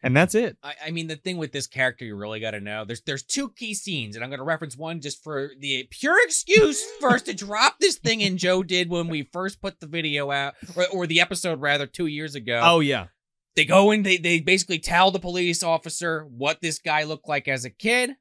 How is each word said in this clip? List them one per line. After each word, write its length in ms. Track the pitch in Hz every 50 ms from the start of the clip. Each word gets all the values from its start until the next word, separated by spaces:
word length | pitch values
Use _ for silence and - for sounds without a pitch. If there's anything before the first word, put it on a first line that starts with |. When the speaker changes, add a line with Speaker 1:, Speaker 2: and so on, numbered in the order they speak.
Speaker 1:
And 140 | - 131 127
that's 180 | 143 170 185 -
it. 220 | 214 240 208 - _ _
Speaker 2:
I, 120 | 143 147 - 151 156
I 40 |
mean, 160 | 165 170 165 160
the 100 | 160 143
thing 180 | _ 185 185
with 160 | 175 160 139
this 160 | - 139 131 -
character 380 | - 139 131 127 120 _ 127
you 100 | 113 104
really 240 | 101 101 107 110 110
gotta 220 | 110 110 107 104
know, 240 | 101 104 107 110 110
there's, 160 | 98 120 117
there's 200 | _ - 143 135 -
two 260 | _ - 269 277 269
key 240 | _ _ 247 220 208
scenes, 420 | 202 - 202 180 147 117 107 104
and 80 | 113 117
I'm 60 | 127
gonna 140 | 139 131 131
reference 320 | 156 165 151 165 151 120 127
one 240 | 156 160 170 170
just 200 | 139 147 - -
for 300 | _ 156 151 139 139 143 135 131
the 260 | 139 143 135 127 131 _
pure 320 | - - - 285 349 392 480
excuse 580 | 392 320 - - - 370 440 427 311 285 - - -
Speaker 1:
<laughs> 80 | - -
Speaker 2:
for 80 | 285 254
us 140 | 240 247 -
to 100 | - 208
drop 460 | 175 202 202 208 214 240 302 - _
this 160 | 311 392 - -
thing 240 | - 247 226 220
in 160 | 208 196 185 180
Joe 260 | 180 180 185 185 190
did 260 | 165 185 180 180 170
when 200 | 175 170 170 170
we 140 | 165 151 139
first 380 | _ _ 175 185 196 196 _
put 200 | - 196 190 _
the 60 | - 151
video 440 | 151 170 160 156 143 143 143 139
out, 220 | 139 139 139 139 - _ - - 170 170
or, 100 | 180 180 190
or 120 | 185 180
the 140 | 165 160 165
episode, 400 | 175 - 190 170 - 185 165 131
rather, 260 | 139 143 143 147 143
two 200 | 131 _ - 175
years 280 | 156 151 147 156 151 139
ago. 260 | 143 113 120 120 117 -
Speaker 1:
Oh, 160 | 170 170 165
yeah. 280 | 156 139 139 117 90 87 _ _ _ _ _ _ _ _ _ -
Speaker 2:
They 80 | 156
go 260 | 135 175 190 202 208
and 140 | 214 214 202
they, 100 | 196 185
they 240 | 180 160 175 170 165
basically 400 | 151 175 185 190 180 - 185 160
tell 320 | - - 180 175 185 196
the 80 | 180 190
police 440 | 175 180 175 180 180 175 170 170 185
officer 640 | 170 165 160 - 160 151 - 170 170 165 156 156 147
what 320 | 123 117 135 147 160 -
this 180 | - 165 151 -
guy 240 | _ 165 151 156 156
looked 240 | 151 156 147 _ -
like 220 | 151 143 135 -
as 160 | 135 131 120
a 40 | 127
kid 420 | - _ - 220 233 247 254 247 277 _